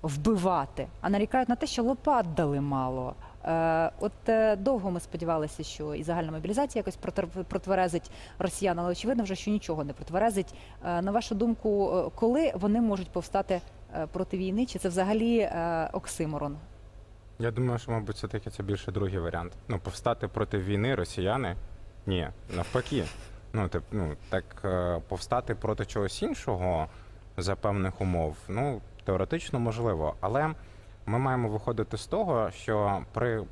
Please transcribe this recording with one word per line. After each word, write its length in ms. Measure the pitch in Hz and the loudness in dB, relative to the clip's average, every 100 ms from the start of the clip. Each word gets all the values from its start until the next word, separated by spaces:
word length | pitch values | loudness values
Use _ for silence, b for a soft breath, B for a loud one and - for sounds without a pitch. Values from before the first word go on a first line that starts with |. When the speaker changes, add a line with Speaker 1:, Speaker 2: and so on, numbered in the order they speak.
Speaker 1:
вбивати, 800 | 160 139 160 214 180 175 135 - 135 - | -2 0 4 4 4 4 2 -4 -8 -4
а 100 | 175 | 0
нарікають 380 | 202 214 262 247 | 2 4 4 2
на 80 | 240 | 2
те, 100 | 302 | 0
що 160 | - | 0
лопат 520 | 233 269 - 277 180 | 2 2 4 4 4
дали 260 | 156 156 143 | 2 2 2
мало. 540 | 143 139 131 127 127 - B B | 2 2 0 -2 -4 -6 B B
Е, 460 | - 165 165 160 165 - | 0 2 4 4 2 0
от, 280 | 202 - - | -4 -2 2
е, 280 | 220 220 208 | 4 6 4
довго 340 | 196 254 190 | 2 2 0
ми 100 | 175 | -2
сподівалися, 640 | - 165 165 160 156 - | -4 -4 0 2 0 -4
що 320 | 151 - 151 | -10 -6 -6
і 80 | 151 | -4
загальна 300 | 156 170 165 | -2 0 0
мобілізація 480 | 160 160 214 285 233 | -4 -2 0 2 0
якось 160 | 196 - | -2 -4
протер-, 480 | - 175 180 185 | -4 -2 -2 -4
протверезить 640 | 175 190 185 190 180 165 - B B B | -4 -4 0 2 4 2 -4 B B B
росіян, 400 | 185 - 190 170 | -2 2 0 2
але 140 | 175 | 0
очевидно 320 | 175 214 254 | 0 0 2
вже, 100 | 202 | 0
що 160 | 190 - | -2 0
нічого 340 | 208 - 156 | 0 0 -2
не 80 | 143 | -2
протверезить. 640 | 135 - 170 226 196 185 - B B | -6 -2 2 4 2 -2 -6 B B
Е, 180 | 175 175 | -2 0
на 80 | 190 | 2
вашу 240 | 208 226 | 0 0
думку, 580 | 208 233 226 220 202 196 185 | 0 2 2 2 4 4 4
е, 140 | - | 0
коли 380 | - 233 262 320 | 2 4 6 4
вони 260 | 185 208 214 | 2 2 4
можуть 300 | 233 196 180 | 4 2 -2
повстати, 500 | 180 170 196 196 180 - - - | -4 0 0 2 0 -2 -18 -10
е, 120 | - 156 | -6 -4
проти 240 | 180 185 - | -4 -2 0
війни, 300 | 190 196 254 | 0 2 0
чи 120 | - | 0
це 100 | 196 | 0
взагалі, 500 | 175 185 214 226 233 | 2 4 4 4 4
е, 520 | 202 170 170 165 156 | 4 2 0 0 0
оксиморон? 640 | 185 - - 156 151 147 147 - - - - - - - - | -2 -6 -4 -2 -2 -4 -6 -12 -18 -18 -18 -20 -20 -20 -4
Speaker 2:
Я 120 | 117 | -2
думаю, 280 | 107 127 120 | 2 2 0
що, 140 | - | 0
мабуть, 240 | 113 104 107 | -2 -2 -6
все-таки 340 | 107 110 - | -4 -4 -6
це 120 | - | -6
більше 300 | 101 101 - | -2 -2 -2
другий 260 | 95 98 95 | -2 0 0
варіант. 340 | 85 85 87 - - | -2 -2 -6 -10 -6
Ну, 100 | 101 | -4
повстати 500 | - - - 117 104 | -4 -2 0 0 -2
проти 300 | - 107 104 | -2 0 0
війни 360 | 92 101 113 | 2 2 2
росіяни? 640 | 135 87 - 92 123 113 85 - - - - - | 2 0 0 0 2 0 -4 -8 -12 -14 -10 -2
Ні, 220 | 92 78 - - 87 | -2 -2 -6 -8 -4
навпаки. 480 | - 127 - 143 87 - - - - | 0 -2 0 -2 -2 -6 -14 -16 -6
Ну, 160 | 110 92 | -2 0
тип-, 240 | 87 - | -2 -2
ну, 240 | 104 82 76 - | -2 -2 -4 -2
так, 160 | 95 - - | -4 -4 -6
е, 360 | 101 92 90 87 - | 0 2 2 0 -2
повстати 460 | 95 - 123 - | -6 0 0 0
проти 320 | 107 110 107 101 | -2 0 0 -2
чогось 360 | - 98 - | 0 -2 0
іншого 680 | 214 294 - 98 92 85 76 B B B - - | -2 -2 -2 0 2 2 0 B B B -12 -6
за 200 | 90 98 | -2 0
певних 440 | 107 101 92 - | 2 2 0 0
умов, 360 | 95 87 78 76 - | 2 2 2 -2 -6
ну, 320 | 101 143 117 - - | -2 0 -2 -8 -8
теоретично 560 | - 95 95 165 - 131 | 0 2 2 0 -2 0
можливо, 540 | 117 110 117 85 76 - | 0 2 2 2 0 0
але 340 | 95 123 156 156 B B B B - | 0 2 0 -2 B B B B -2
ми 120 | 113 | 2
маємо 300 | 135 127 117 | 2 2 2
виходити 480 | 104 - 117 107 110 | 0 0 0 -2 -4
з 100 | - | -2
того, 440 | 196 202 127 107 | 0 2 2 2
що 520 | - - 107 101 98 - | -2 0 2 4 2 -2
при 320 | - 120 113 98 | 0 0 0 -4